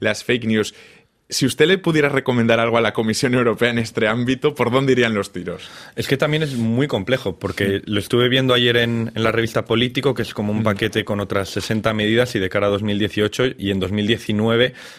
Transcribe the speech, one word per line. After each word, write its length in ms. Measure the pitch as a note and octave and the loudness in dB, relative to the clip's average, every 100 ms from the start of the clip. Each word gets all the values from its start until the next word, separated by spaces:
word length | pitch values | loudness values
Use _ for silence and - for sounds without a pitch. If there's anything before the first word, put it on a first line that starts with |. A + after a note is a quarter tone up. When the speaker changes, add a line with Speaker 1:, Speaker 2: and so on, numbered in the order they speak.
Speaker 1:
las 240 | G#2+ G#2+ | -4 -2
fake 200 | - B2 A2 | -2 -2 0
news. 280 | A2 G2+ - - - _ _ _ | 0 -2 -6 -20 -20 _ _ _
Si 140 | - | -2
usted 220 | C3+ - D#3 | -2 2 2
le 100 | F#3+ | 4
pudiera 320 | F#3 D#3 C#3+ | 2 2 2
recomendar 500 | C3+ B2+ B2 A2+ A2+ | 0 2 2 4 4
algo 200 | A#2 A#2 | 4 2
a 20 | |
la 140 | G#2+ | 2
Comisión 400 | A2 A2 G#2+ B2+ | 0 -2 0 0
Europea 340 | B2 A#2+ G2+ A#2+ | 2 2 2 0
en 100 | A#2 | 0
este 300 | A2+ - G#2+ | -2 0 0
ámbito, 460 | A#2 A#2+ B2+ D3 | 2 0 0 -2
¿por 160 | - A2+ | 0 0
dónde 220 | C3 C3+ | 2 2
irían 200 | B2 A#2 | 2 2
los 180 | G#2 G2 | 0 -4
tiros? 380 | F#2 F2 E2+ - - - | -8 -10 -10 -14 -20 -12
Speaker 2:
Es 140 | - - | -8 -4
que 80 | C#3 | 0
también 260 | D3+ D3+ | 0 0
es 120 | D3+ | -2
muy 320 | B2 A2+ A#2 C#3+ | -2 0 0 0
complejo, 520 | A2+ F#2+ B2+ G2 F2+ | -2 0 -2 -2 -4
porque 280 | G2 - G2 | -6 -2 0
Speaker 1:
Sí. 160 | G2 | 0
Speaker 2:
lo 160 | - G#2 | -2 -4
estuve 300 | - A#2+ B2 | 0 2 4
viendo 240 | C3 C3 | 2 4
ayer 240 | B2 A#2+ A#2+ | 4 4 2
en, 340 | A#2 A#2 A2+ | 2 -2 -4
en 80 | A2 | -2
la 80 | A2+ | 0
revista 360 | A2+ A2+ B2 - | 0 0 -2 0
Político, 480 | A2+ B2 B2+ C3+ | 0 0 0 -2
que 80 | A#2+ | -2
es 100 | A2 | -4
como 200 | - G#2 | -4 -2
un 80 | G#2+ | 0
Speaker 1:
Ujú. 40 | |
Speaker 2:
paquete 400 | A2 G2 A2 A2 | 0 0 -2 -2
con 160 | G2+ G2+ | -2 -4
otras 300 | G2+ G2+ F#2+ | -2 -4 -4
sesenta 420 | G2+ - A2 A2 | -6 -4 -2 0
medidas, 420 | G#2+ G#2+ A2+ B2 | 0 2 2 0
y 40 | G#2+ | -2
de 100 | F#2 | -2
cara 200 | G2+ G2+ | 0 0
a 20 | |
dos 120 | G2+ | 0
mil 160 | G#2+ G#2 | -2 -2
dieciocho 460 | G#2 G#2 G#2+ - B2+ - | -2 0 -2 0 -2 -2
y 120 | G2 | -2
en 60 | F#2+ | -2
dos 140 | F#2 | -2
mil 140 | G#2 G#2 | -2 0
diecinueve 680 | A2+ - G#2 A2+ A#2 B2+ - - | -2 -2 -2 0 2 0 -2 -18